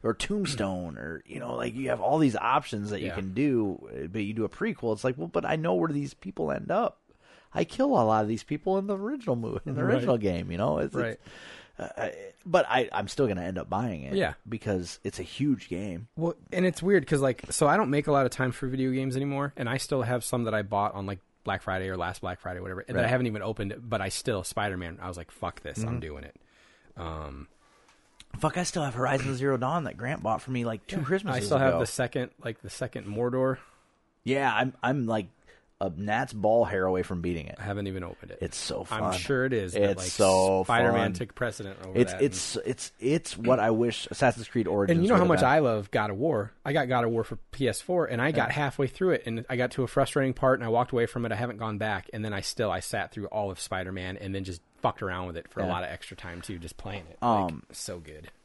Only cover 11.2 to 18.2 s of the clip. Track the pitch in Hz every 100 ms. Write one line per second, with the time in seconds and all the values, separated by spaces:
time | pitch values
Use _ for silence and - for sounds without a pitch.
11.2 | - - - - - - - - - -
12.2 | 98 - 175 175 - 127 123 95 101 -
13.2 | 127 92 87 90 - 95 120 82 67 196
14.2 | 80 71 107 110 110 92 87 - 101 -
15.2 | 90 - 143 120 - 87 101 87 113 -
16.2 | 170 - - 185 180 - 180 196 135 147
17.2 | 135 120 - - 147 180 165 143 147 139